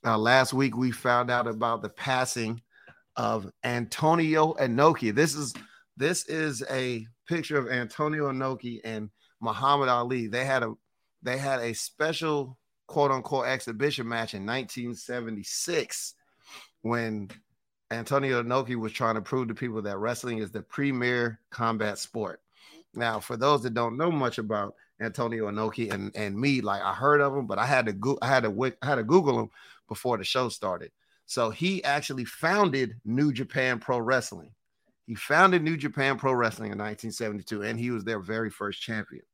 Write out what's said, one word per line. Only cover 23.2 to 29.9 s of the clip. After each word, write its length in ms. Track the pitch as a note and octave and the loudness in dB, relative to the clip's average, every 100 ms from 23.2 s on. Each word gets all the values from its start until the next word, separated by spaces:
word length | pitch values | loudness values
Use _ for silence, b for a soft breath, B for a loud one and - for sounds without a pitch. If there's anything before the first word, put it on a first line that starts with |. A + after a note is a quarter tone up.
| - A#2+ | -4 2
those 240 | C3+ C#3+ | 4 4
that 140 | B2 A#2 | 2 0
don't 220 | A#2 A#2+ | 0 0
know 120 | E3 | 0
much 300 | D#3+ B2+ A2+ | 2 0 0
about 340 | A2 G#2+ G2+ - b b | -2 -2 -2 -8 b b
Antonio 520 | A2+ - A#2 A2+ G#2 | -8 -2 -2 0 -2
Inoki 420 | G#2 A2 A2 A2+ | 0 -2 -2 -4
and, 180 | G2 G2+ - | -4 -6 -4
and 200 | G#2 G2 | -4 0
me, 260 | C3+ C3+ | 2 2
like, 200 | G#2 G2 | 2 0
I 100 | F#2+ | -2
heard 300 | F#2+ C3+ D3 | 0 4 4
of 140 | C#3 C#3 | 4 0
him, 100 | A#2 | -4
but 140 | G2 | -2
I 60 | A#2+ | 2
had 180 | C3+ A#2 | 2 2
to 80 | |
go-, 240 | G2 A2+ C#3 | -2 -2 0
I 80 | A#2+ | 2
had 160 | C3+ | 4
to 60 | A2+ | 2
wi-, 260 | G2+ C3 - | 0 -2 -2
I 60 | C3 | -2
had 80 | C3+ | -2
to 80 | |
Google 360 | A2 F3 D3 A#2+ | 4 4 4 0
him 100 | A2 B B B | -2 B B B
before 300 | _ | _